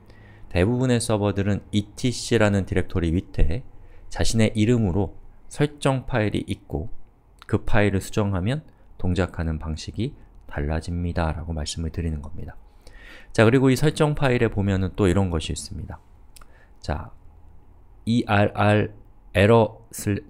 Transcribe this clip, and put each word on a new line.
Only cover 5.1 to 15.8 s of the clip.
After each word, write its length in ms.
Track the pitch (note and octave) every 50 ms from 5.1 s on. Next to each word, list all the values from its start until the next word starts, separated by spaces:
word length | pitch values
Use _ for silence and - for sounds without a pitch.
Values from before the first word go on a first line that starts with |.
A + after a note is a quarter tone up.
| - - - - - - - -
설정 580 | - - D3 D3 D3 - - C#3+ C3+ C3 B2
파일이 380 | - - A#2+ G#2+ G#2 - - -
있고 440 | - G2 - - - - D2 D#2+ A2+ - - - - - _ _ _ _ - -
그 180 | - - G2+ -
파일을 360 | - - G#2+ G#2 G2+ F#2+ F#2+
수정하면 640 | - - - A2 G#2 G2+ G2 F2+ F2 A2 C3+ D#3 - - - - - - - -
동작하는 600 | - F#2 F2+ F#2 F#2 E2+ - - E2+ D#2+ D#2+ D2+
방식이 560 | - E2 D#2 D#2 - - D#2+ - A2 C#3+ - - - - - - -
달라집니다.라고 1080 | - - - C#2+ D2+ D#2 D#2+ - - E2+ F2 F2 F2 E2+ F2 E2 D#2+ D#2+ E2+ D#2 E2
말씀을 380 | E2 D#2 D2 - - F2 E2 D#2+
드리는 320 | - - E2+ E2 D#2 D2
겁니다. 340 | C#2+ C#2 - - C#2+ D2 - - - - - - - - - - - - - - - -
자, 120 | - - A2+
그리고 260 | A2 A#2+ C3+ C3 C3+
이 60 | C3
설정 380 | B2 D3 D#3 D3+ - D#3+ D3 D3+
파일에 340 | - D3 C3 B2 A#2+ A#2 G#2+
보면은 420 | - G2 G2 G2+ G2 F#2 F#2+ F2+ -
또 120 | - G#2 F#2
이런 220 | E2+ G2 G2 F#2
것이 220 | E2+ D#2+ - -
있습니다. 480 | D#2 - - - - -